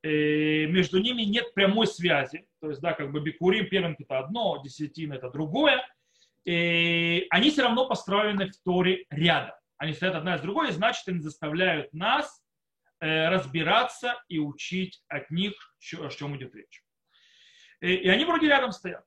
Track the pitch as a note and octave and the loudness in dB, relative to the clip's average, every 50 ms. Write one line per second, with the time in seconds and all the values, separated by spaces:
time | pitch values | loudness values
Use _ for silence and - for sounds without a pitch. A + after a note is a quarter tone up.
0 | - D#3 D3+ D3+ D3+ D3+ D3+ D3+ D3+ D3+ D3+ D#3 D#3 D#3 E3+ F#3 F3+ - F3+ F#3 | -2 0 0 2 2 2 2 2 2 2 2 2 2 2 2 2 2 4 2 0
1 | G#3 B3 B3+ A#3 A3 G3+ G#3 A#3+ A#3 - _ G3 G3 F#3+ G#3 A3+ A3+ G#3 - - | 0 0 -2 -2 -2 0 0 -2 -2 -2 _ 2 4 4 4 4 2 2 0 0
2 | E3+ F3 D#3 C#3+ C3+ - D3+ E3+ _ _ _ _ D#3+ D3+ D3 C3 D3+ E3+ D#3 - | 0 2 2 2 0 -4 -8 -14 _ _ _ _ -8 -8 -8 -2 -2 -2 -2 -2
3 | D3 C#3 C#3+ D3+ D3 D#3 D3+ - E3 F#3 G3+ A3 F#3+ - F#3+ F#3+ E3+ E3+ D3+ - | -6 -6 -4 -4 -4 -4 -4 2 2 2 4 2 0 0 0 0 0 -2 -4 -8
4 | C#3+ _ C3+ C3 C3 C#3+ G#3 A#3+ A3 F#3 A#2+ - C#3 C3+ - - D3+ C#3+ _ D#3+ | -8 _ -4 -4 -4 -4 -6 -2 -2 -2 -2 -4 -8 -14 -10 -8 -8 -8 _ -10
5 | D#3+ D3 C#3 B2+ B2+ B2+ B2+ C#3+ D#3 D3 E3+ C4 D4+ D4 B3+ B3+ - - _ _ | -10 -8 -8 -10 -10 -10 -6 -6 -6 -2 0 2 4 4 4 2 -2 -8 _ _
6 | _ _ _ _ _ _ _ _ _ F3+ E3+ E3+ E3+ E3+ E3+ E3+ E3+ E3+ E3+ E3+ | _ _ _ _ _ _ _ _ _ -2 0 0 2 2 2 2 4 4 2 2
7 | E3+ E3+ E3+ F3 F3+ - E3 F#3 A#3+ D4+ D4 C#4+ C4 A#3+ A3+ B3 B3+ - A3+ - | 2 2 0 0 0 2 2 4 4 4 4 4 2 2 2 2 0 0 -2 -6
8 | - F#3 G3 G#3 G#3+ G#3+ G3+ G3 F#3+ F#3+ - _ _ F#3 F3 F3+ F3 F#3 F#3+ F#3 | -2 -2 0 0 0 0 0 -2 -2 -4 -6 _ _ 0 2 4 4 2 2 0
9 | - _ D3 D3+ E3 E3+ D#3+ C#3 A#2+ - - - _ _ _ _ D3+ D#3+ D3 - | -4 _ -4 0 2 2 2 2 0 -6 -14 -20 _ _ _ _ -6 -6 -4 -2
10 | F3 F3+ E3+ D#3+ D3+ F#3 F3 D3 C3+ F3+ G3+ E4 D#4 B3+ F3 D#3 G3+ A#3+ B3 - | -2 -2 -2 -2 -2 -2 -4 -2 -4 -4 -2 -2 -2 -2 -2 0 0 0 0 -2
11 | - F#3+ F#3 E3+ D3 D#3 D3 _ D#3+ D3 D3+ E3+ F#3 F#3 E3 D3+ C#3 - - D#3 | -6 -6 -4 -4 -4 -8 -10 _ -6 -4 -2 0 2 2 0 0 -4 -8 -8 -4
12 | F#3+ A3 C4 D4 - - - _ _ _ _ _ _ _ _ _ _ _ _ _ | 0 0 0 0 0 -6 -12 _ _ _ _ _ _ _ _ _ _ _ _ _
13 | E3 D#3 D#3+ D#3+ D#3+ E3 F#3 F#3+ - C3+ C3+ E3 D#3 E3 G3+ A3+ - - - - | -2 0 2 2 2 2 2 2 0 0 -2 0 2 4 4 4 2 0 -4 -6
14 | A#3+ B3 B3 - _ _ F3+ D#3 D3+ C#3+ C#3 - - - F3+ F#3 F#3 F#3 - _ | -6 -6 -6 -6 _ _ -4 -4 -4 -4 -6 -10 -10 -6 -4 -4 -4 -6 -8 _
15 | _ _ D3+ C#3 - _ D#3 F3 G3 G#3 G3 - - _ _ _ - - D#3 E3 | _ _ -10 -10 -8 _ -4 -2 -2 -2 -4 -10 -20 _ _ _ -16 -14 -12 -10
16 | D#3 C3+ - - C#3+ C#3+ C#3+ C3+ C3 B2+ - A2 - _ - - _ _ _ _ | -10 -10 -10 -8 -8 -8 -8 -10 -12 -16 -16 -20 -20 _ -20 -20 _ _ _ _
17 | _ _ _ _ _ _ _ _ - _ _ _ - - _ _ F3+ F3 F#3 F#3 | _ _ _ _ _ _ _ _ -20 _ _ _ -20 -20 _ _ 0 0 0 4
18 | - F3+ G3 A#3+ D#4+ F4 E4+ D#4+ D#4 D4+ C#4+ C4+ B3+ A#3+ F#3+ - - F3+ E3+ - | 4 4 4 4 4 2 2 4 4 6 6 4 4 0 -6 -8 -10 -12 -12 -12
19 | _ | _